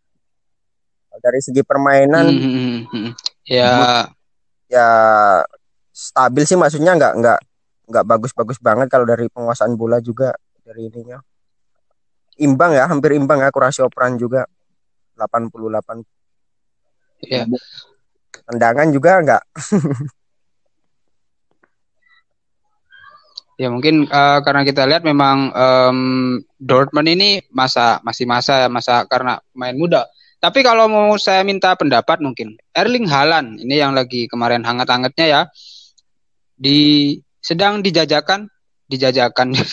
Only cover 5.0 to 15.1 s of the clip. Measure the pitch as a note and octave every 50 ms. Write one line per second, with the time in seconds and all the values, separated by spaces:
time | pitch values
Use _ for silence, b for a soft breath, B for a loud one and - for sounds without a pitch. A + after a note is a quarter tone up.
5 | A2 A2 A2 G#2+ G#2 G2+ F#2+ E2+ - - - - _ _ _ _ _ _ _ -
6 | - - - C#3 C3 B2 B2 C#3+ D3 - F#3 F3+ E3 C#3+ D3+ D3 D3+ F3+ F#3 D#3+
7 | C#3+ A2 - A2 A#2 A#2 G#2 - - _ _ _ _ _ _ _ _ - A2+ A2
8 | F#2 G#2 A#2 A2 A2+ B2 - - A2+ G#2+ C3+ - - A#2 G#2+ A#2+ C3+ B2+ - C3
9 | A#2+ A#2 A#2+ A2+ A#2+ A2+ - B2 A#2+ A#2 A#2 - G#2+ A#2 A#2+ G#2+ A#2 A2+ A#2 B2
10 | A#2 A#2+ A2 B2 C3 B2+ - - _ _ _ _ _ A2+ A2 A#2 A2+ A2+ A2 A#2+
11 | A2+ B2 B2 C#3 - _ _ _ _ _ _ _ _ _ _ _ _ _ _ _
12 | _ _ _ _ _ _ _ - D3+ C#3+ C3 C3 E3+ F3 D3+ C3 C3 E3 E3 C#3+
13 | C3+ D3+ C#3+ D3 C#3 C3+ D3+ C#3 C3 C#3 - C3+ B2+ C3 - - C3 B2 - -
14 | B2+ B2 B2+ A#2 B2 A#2 B2+ C3 B2 - _ _ _ _ _ _ _ _ _ _
15 | _ _